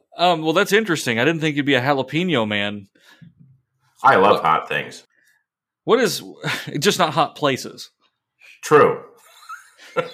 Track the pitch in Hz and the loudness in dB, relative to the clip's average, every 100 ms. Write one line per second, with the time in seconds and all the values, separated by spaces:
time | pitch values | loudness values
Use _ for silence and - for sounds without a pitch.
0 | _ - 180 170 156 160 196 202 214 151 | _ 0 2 2 0 0 2 0 0 -2
1 | - 117 135 165 156 143 139 131 131 139 | -2 0 0 0 -2 -2 0 0 2 -2
2 | - 151 185 139 107 104 104 104 101 _ | -2 -4 -2 0 0 -2 -4 -8 -16 _
3 | _ - - _ - _ _ _ _ _ | _ -20 -20 _ -20 _ _ _ _ _
4 | 135 110 101 101 80 78 - 73 64 - | 2 4 4 2 2 -2 -2 -8 -8 -14
5 | _ _ _ _ _ _ _ _ - 240 | _ _ _ _ _ _ _ _ -2 2
6 | 214 139 95 - 147 - - - 190 175 | 2 -2 -10 -12 -8 -8 -8 -2 -2 0
7 | 160 151 139 - 147 127 104 - - _ | 0 0 -2 0 -2 -2 -6 -16 -20 _
8 | _ _ _ _ - - - 151 123 - | _ _ _ _ -20 -16 2 6 6 2
9 | - - _ - - - - _ - - | -10 -20 _ -20 -20 -20 -20 _ -10 -6
10 | 170 | -6